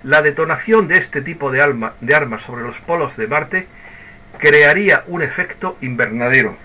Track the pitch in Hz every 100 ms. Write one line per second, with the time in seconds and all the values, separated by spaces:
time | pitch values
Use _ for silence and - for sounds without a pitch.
0 | 131 151 151 143 160 156 - 220 170 185
1 | - 151 131 160 139 131 143 120 110 -
2 | 123 151 131 110 - 120 120 - - 127
3 | 123 - 110 151 - 185 185 - - -
4 | - - - - 151 147 147 170 202 -
5 | - 175 139 - 180 - 185 - 131 120
6 | 113 113 123 131 107 90